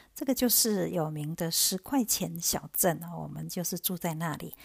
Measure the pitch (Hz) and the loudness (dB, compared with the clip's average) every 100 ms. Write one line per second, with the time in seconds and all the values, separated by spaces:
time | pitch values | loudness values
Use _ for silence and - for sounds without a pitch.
0 | - - 277 254 247 - 226 202 165 175 | -16 -6 0 2 4 4 4 2 2 0
1 | 156 151 151 165 165 - - 185 - 277 | 0 -2 -4 -2 0 2 2 0 0 2
2 | 214 - 170 165 - - 156 - 185 156 | 2 0 -2 -2 -2 -2 -2 2 2 2
3 | 170 165 151 147 160 185 170 175 - 180 | -4 -8 -6 -6 -6 -4 -4 -2 -4 -2
4 | 175 156 165 147 165 - | -2 -2 -4 -4 -8 -14